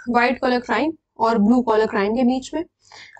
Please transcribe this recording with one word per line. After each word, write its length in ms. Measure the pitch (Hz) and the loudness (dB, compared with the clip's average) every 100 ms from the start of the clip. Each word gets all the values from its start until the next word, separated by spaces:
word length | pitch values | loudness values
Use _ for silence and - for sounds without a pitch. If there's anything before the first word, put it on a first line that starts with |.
| - | -2
white 320 | 233 240 254 | 0 0 0
collar 200 | 269 247 | 0 -2
crime 320 | 247 226 302 320 _ - | -2 -2 -2 -6 _ -2
और 200 | 226 226 | 0 2
blue 240 | 208 247 | 4 2
collar 240 | 240 214 220 | 2 0 0
crime 300 | 226 202 233 | 0 -2 0
के 60 | |
बीच 320 | 247 262 262 | 0 0 -6
में, 100 | 311 349 _ _ - - | -10 -10 _ _ -20 -20